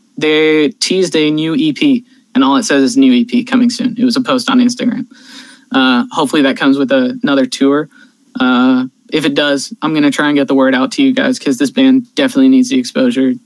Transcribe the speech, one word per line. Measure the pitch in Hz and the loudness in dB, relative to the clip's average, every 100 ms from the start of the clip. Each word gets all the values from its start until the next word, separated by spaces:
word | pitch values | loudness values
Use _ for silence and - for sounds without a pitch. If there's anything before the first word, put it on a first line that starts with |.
| _ - | _ -6
they | 156 156 156 156 147 - | -2 2 2 2 0 -2
teased | - 185 180 156 | -4 -2 -2 0
a | 151 | -2
new | 151 160 156 | -2 -2 -2
E | 156 143 | -2 0
P, | 147 123 - _ _ 131 | 0 0 -4 _ _ -2
and | |
all | 135 139 | 0 0
it | |
says | 113 143 | 0 0
is | 135 135 | 2 4
"new | 135 | 4
E | 123 117 | 4 2
P | 120 - | -2 -2
coming | 131 240 | 0 0
soon." | - 254 - | 0 -4 -2
It | 247 | -2
was | 233 | 0
a | |
post | 247 143 - | -2 -2 0
on | - | 2
Instagram. | 240 - - - - - - - - - _ | 2 0 -4 -4 -8 -16 -20 -20 -20 -20 _
Uh, | 135 131 123 127 | -2 0 0 -2
hopefully | - 143 160 | -4 -2 0
that | 135 123 | 0 0
comes | 147 139 | 0 0
with | 135 | 0
a, | 135 127 123 | 0 0 -2
another | 151 139 131 | -2 0 -2
tour. | - 139 143 147 _ - _ _ - | 0 0 0 -4 _ -20 _ _ -4
Uh, | 127 123 127 127 131 - _ | 0 2 2 2 -2 -10 _
if | 156 156 | -4 -2
it | 143 | -2
does, | 147 139 - - | -2 -2 -6 -8
I'm | 151 | -4
gonna | 156 147 | 0 0
try | 131 147 | 0 0
and | 147 | 0
get | 131 | 0
the | 135 | 0
word | 131 127 | 2 0
out | 131 | -2
to | - | 0
you | 135 | 0
guys | 131 135 127 | 0 -2 -2
'cause | - 131 | -2 -2
this | 131 | -2
band | - 135 131 123 - | 2 2 2 0 -2
definitely | 135 135 131 | -2 2 4
needs | 131 123 | 4 2
the | 131 | -2
exposure. | 123 - 131 123 131 123 | -4 -2 0 0 -2 -2